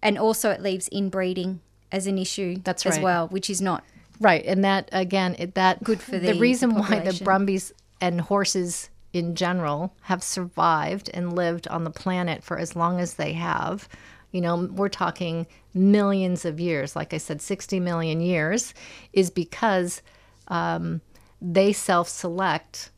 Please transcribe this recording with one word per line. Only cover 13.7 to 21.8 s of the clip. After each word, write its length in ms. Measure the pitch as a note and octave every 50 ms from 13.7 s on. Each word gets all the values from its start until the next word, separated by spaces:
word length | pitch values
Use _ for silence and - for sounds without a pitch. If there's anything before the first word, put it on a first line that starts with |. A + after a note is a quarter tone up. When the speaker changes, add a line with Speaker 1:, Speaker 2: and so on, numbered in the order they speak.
| F3 G3+ - - - - - - - - - _ -
Speaker 2:
you 80 | F#3
know, 280 | F3 E3+ E3+ F3 F3+ F#3 F#3+
we're 160 | F#3 G3+ G3
talking 560 | G3 - F#3 E3+ E3 - F3+ E3+ E3 E3 E3 - - - _ _ _
millions 720 | F#3 F#3 G3 G3+ G#3 G3+ G3+ G3 G3 F#3+ F#3 F3+ E3+ -
of 160 | F3 D3+ D3+
years, 340 | E3+ F3 E3 D3 C3+ C#3+ -
like 180 | D#3+ D#3 - -
I 40 | D#3
said, 220 | - - D#3 D3 -
sixty 380 | - G3+ F#3+ - - - F#3
million 400 | F3+ F3+ F3 E3+ E3 E3 D#3 D#3+
years, 540 | E3+ F3 F3+ E3 D3+ D#3+ F#3+ A#3+ - - - - - - - - - - -
is 160 | G3 F#3+ F3
because, 720 | - - E3+ - - - - A3+ G3+ F#3 F3+ F3 - - - - _ - _ _ _ _ _ -
um, 520 | F3+ E3+ E3+ E3+ E3 E3+ E3+ E3+ E3 E3 - _ _ - - - _ _ -
they 300 | F3+ E3+ F#3+ G3 G3+ G#3
self-select 1160 | -